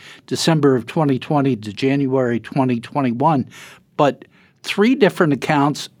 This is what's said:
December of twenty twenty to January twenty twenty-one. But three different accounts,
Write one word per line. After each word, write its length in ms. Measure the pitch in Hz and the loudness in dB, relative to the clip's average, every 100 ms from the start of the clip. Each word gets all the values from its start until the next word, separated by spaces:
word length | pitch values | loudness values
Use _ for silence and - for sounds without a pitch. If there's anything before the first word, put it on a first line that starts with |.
| - - - | -20 -18 -8
December 480 | 131 - 160 139 127 | -2 0 2 4 2
of 100 | 110 | -2
twenty 320 | 170 143 127 | -2 0 -2
twenty 380 | - 147 135 113 | -2 0 0 -2
to 160 | 107 | -6
January 680 | 95 135 139 135 131 123 117 | -4 -2 0 0 0 0 -2
twenty 400 | 113 143 127 120 | -4 -2 0 -2
twenty-one. 680 | - 143 127 120 151 143 - - - - _ - | -4 -4 -2 0 0 0 -2 -10 -20 -20 _ 0
But 300 | 143 - - _ _ _ | 0 0 -10 _ _ _
three 320 | - - 220 277 | -6 0 2 4
different 360 | 185 - 160 | 2 2 0
accounts, 560 | 131 - 151 143 139 - _ | 0 0 0 0 -4 -10 _